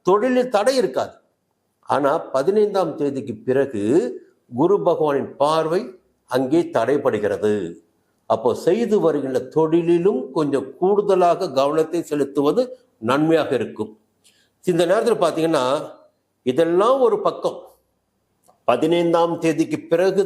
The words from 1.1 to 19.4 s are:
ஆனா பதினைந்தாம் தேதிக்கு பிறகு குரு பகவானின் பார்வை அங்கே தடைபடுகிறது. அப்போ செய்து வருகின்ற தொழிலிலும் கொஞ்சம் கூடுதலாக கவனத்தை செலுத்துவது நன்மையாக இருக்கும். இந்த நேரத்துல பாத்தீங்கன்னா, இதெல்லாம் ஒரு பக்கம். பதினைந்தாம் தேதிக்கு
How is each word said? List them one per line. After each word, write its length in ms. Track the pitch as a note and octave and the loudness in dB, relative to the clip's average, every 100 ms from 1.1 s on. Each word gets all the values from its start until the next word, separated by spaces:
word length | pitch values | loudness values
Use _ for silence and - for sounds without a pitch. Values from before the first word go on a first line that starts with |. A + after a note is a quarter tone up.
| - _ _ _ _ _ _ - | -8 _ _ _ _ _ _ -4
ஆனா 220 | B2 C#3 D#3+ - | 0 0 0 -2
பதினைந்தாம் 640 | C3 D3 G#3 G#3 F#3+ E3+ - | -2 0 2 2 0 -2 -2
தேதிக்கு 360 | C#3+ C3+ - A2 - | -4 -4 -8 -8 -2
பிறகு 360 | B2+ C3+ A2 G2+ D#3 B3 - - _ _ | 0 0 -2 0 2 0 -6 -16 _ _
குரு 240 | A#2+ E3+ G3+ E3 | -2 2 2 2
பகவானின் 420 | D#3+ D3+ C#3 G#2+ - | 0 0 -2 -4 -4
பார்வை 400 | C#3+ D#3+ D#3 F3+ B3 - _ _ _ | 0 0 0 -2 -4 -12 _ _ _
அங்கே 280 | B2+ C3 E3 E3 A#2 | -4 0 0 0 0
தடைபடுகிறது. 760 | A#2 C#3+ C3 A2 G#2 G2 G#2 G#2 E2+ E2+ _ _ _ _ - | 0 0 0 0 -2 -2 0 -2 -4 -10 _ _ _ _ -4
அப்போ 200 | A2+ B2 G#2+ D#3+ | -2 0 -2 0
செய்து 320 | G#3 A#3 G#3 | 0 0 0
வருகின்ற 400 | E3 D3 C3+ B2+ - D3+ | 0 0 -2 -4 -4 -2
தொழிலிலும் 680 | D#3+ E3+ E3+ E3+ F#3 B3 - | 0 2 2 2 2 -2 -4
கொஞ்சம் 360 | E3 D3 C3 C3 - | -4 -2 -2 -4 -4
கூடுதலாக 680 | F#3 G3+ G3+ F#3 F3 D#3+ F3+ C3 | 0 2 2 2 2 2 -2 0
கவனத்தை 440 | C#3 D#3 D#3 E3+ | 0 0 -2 -4
செலுத்துவது 600 | E3 D3 C#3 D3+ C#3+ F#3 B3+ - _ _ A2 | -4 -2 -2 0 0 0 -2 -6 _ _ -2
நன்மையாக 420 | C#3 D#3 E3 C3 B2 | 0 2 2 2 -2
இருக்கும். 320 | G#2+ - G#2+ - _ _ _ _ _ _ - | -4 -8 -12 -12 _ _ _ _ _ _ -2
இந்த 160 | E3+ E3+ | 0 2
நேரத்துல 320 | G#3 A3+ F#3 | 2 2 2
பாத்தீங்கன்னா, 420 | E3 E3 D#3+ D#3 B2+ D3 D3+ - _ _ _ _ B2 | 0 0 0 0 0 -2 -4 -16 _ _ _ _ -4
இதெல்லாம் 560 | B2+ E3 F3 A3 C4+ A#3+ | 0 2 2 2 4 2
ஒரு 120 | G3+ E3+ | 2 -2
பக்கம். 320 | D#3+ F3+ - - _ _ _ _ _ _ _ _ _ - | -4 -6 -8 -14 _ _ _ _ _ _ _ _ _ -2
பதினைந்தாம் 680 | B2 D#3+ E3+ E3+ E3 E3+ | 0 2 2 2 2 0
தேதிக்கு 400 | E3 | 0